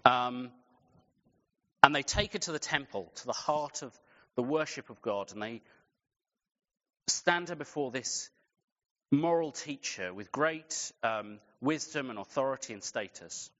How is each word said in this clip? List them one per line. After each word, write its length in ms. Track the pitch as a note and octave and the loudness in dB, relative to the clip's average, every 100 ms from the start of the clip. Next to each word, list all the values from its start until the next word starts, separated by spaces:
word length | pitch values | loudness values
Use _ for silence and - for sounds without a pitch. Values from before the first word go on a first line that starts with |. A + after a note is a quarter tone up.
Um, 460 | B2 B2 B2 B2 B2 B2 _ _ _ _ _ _ _ _ _ _ _ _ | 6 6 0 -4 -10 -14 _ _ _ _ _ _ _ _ _ _ _ _
and 120 | C#3 | 8
they 80 | D3 | 8
take 300 | C#3 - G#3 | 2 0 0
her 60 | G3 | -2
to 120 | F3 | -2
the 80 | D3+ | -4
temple, 520 | - D3 C3+ G#2 F2 | 0 -2 -2 -8 -8
to 100 | - | -10
the 80 | B2 | -6
heart 500 | A2+ - D3+ D3 - | -2 0 -2 -2 -8
of 160 | C3 - _ - _ | -12 -16 _ -20 _
the 80 | - | -2
worship 460 | B2 D#3 D3+ - - | 0 0 0 -6 -12
of 120 | A2 | -8
God, 300 | A2 G2+ G2 | -2 -2 -4
and 100 | G#2 | -6
they 200 | G#2+ A#2 _ _ _ _ _ _ _ _ _ _ _ _ _ _ - | -8 -8 _ _ _ _ _ _ _ _ _ _ _ _ _ _ -2
stand 420 | - - F3 F3 | 0 2 2 -2
her 60 | |
before 360 | E3 D3+ D3+ C3 | -8 -6 -2 -2
this 380 | B2+ A#2+ - - _ _ _ _ _ _ _ _ | -2 -4 -6 -8 _ _ _ _ _ _ _ _
moral 400 | C#3+ E3+ E3+ D#3+ | 4 6 4 2
teacher 640 | - D3+ C#3 - - F#2 | -4 -8 -6 -6 -4 -6
with 180 | F#2+ G#2 | -6 -8
great, 600 | C3+ D#3 D#3+ D#3 - - - | 2 2 0 -6 -8 -8 -2
um, 360 | A2+ A2 G#2 G#2 _ _ | 0 0 -4 -14 _ _
wisdom 480 | B2+ D#3 - D3+ C3 | 0 0 -2 -4 -4
and 100 | G#2+ | -6
authority 540 | F#2+ - C3+ C3 - | -4 0 0 -2 -8
and 100 | G#2 | -8
status 680 | - A#2 G2+ - E2+ - - | -6 -6 -6 -10 -14 -12 -14